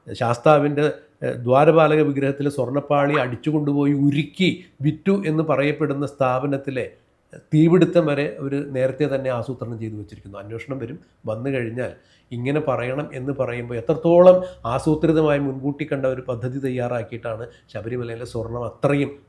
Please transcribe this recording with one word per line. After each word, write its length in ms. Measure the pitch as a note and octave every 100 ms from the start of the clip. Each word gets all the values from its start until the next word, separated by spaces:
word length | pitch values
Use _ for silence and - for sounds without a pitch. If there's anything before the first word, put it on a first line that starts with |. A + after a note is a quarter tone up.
| -
ശാസ്താവിൻ്റെ, 720 | - A#2 A#2+ D#3 D3+ D3 D3 D3+ - - -
ഏഹ്, 120 | C3 B2
ദ്വാരപാലക 640 | A#2+ C3 D3+ D#3+ D#3 D#3
വിഗ്രഹത്തിൽ 440 | C#3+ C3+ C3+ C#3 C#3+
സ്വർണ്ണപ്പാളി 640 | C#3 A#2+ C#3 C#3 C#3+ C#3+ D3
അടിച്ചുകൊണ്ടുപോയി 760 | B2+ A#2 D#3 D3+ C#3+ C#3+ C#3+ C#3
ഉരുക്കി 520 | C#3+ C#3+ C#3+ - F#3 - - -
വിറ്റു 340 | C#3+ - F#3+ G3 D#3+
എന്ന് 160 | D#3
പറയപ്പെടുന്ന 640 | D#3 C3+ C#3+ D3 D3+ C#3 C#3
സ്ഥാപനത്തിലെ 800 | - C3 B2+ C#3+ C#3 C#3 B2+ G#2 - _ _ _ - -
തീപിടുത്തം 560 | D3+ E3 E3+ E3 E3+ D#3
വരെ 200 | C#3+ D3 -
ഒരു 180 | C#3 C#3 C#3+
നേരത്തെ 360 | C3+ C3 - D3
തന്നെ 240 | C3+ C3
ആസൂത്രണം 460 | A#2+ A2+ B2+ A#2 A#2
ചെയ്തു 180 | A2 G#2+
വെച്ചിരിക്കുന്നു. 400 | G2 G#2+ G2+ G2+
അന്വേഷണം 400 | G2+ A2+ - C3+
വരും, 200 | A#2 E3 _ _ A2
വന്നു 240 | A2 C3+
കഴിഞ്ഞാൽ 420 | C3+ A#2 A#2+ A#2 - _ _ -
ഇങ്ങനെ 300 | A#2+ B2+ D3
പറയണം 460 | D3 A#2+ B2 C3+ C#3+
എന്ന് 180 | C3+ B2+
പറയുമ്പോൾ 440 | C3+ A#2+ A#2+ A#2+ A#2+
എത്രത്തോളം 600 | A2+ D3+ E3+ F3 F3+ F3+ - - A#2
ആസൂത്രിതമായി 760 | C3 D#3+ D#3 D#3+ D#3 D3+ C#3+
മുൻകൂട്ടി 460 | C#3 C3+ C#3 C#3+ D3
കണ്ട 200 | C#3 C3
ഒരു 180 | B2+ B2+
പദ്ധതി 320 | A#2+ B2+ C3+
തയ്യാറാക്കിയിട്ടാണ് 880 | C3+ B2+ A#2+ B2 A2 A#2 A#2 A2 A#2+ - _
ശബരിമലയിലെ 580 | A2 A2+ B2+ A#2 A2+ A#2
സ്വർണം 380 | A#2+ A2 A#2+
അത്രയും 480 | A#2 - C#3 C#3+ C#3 -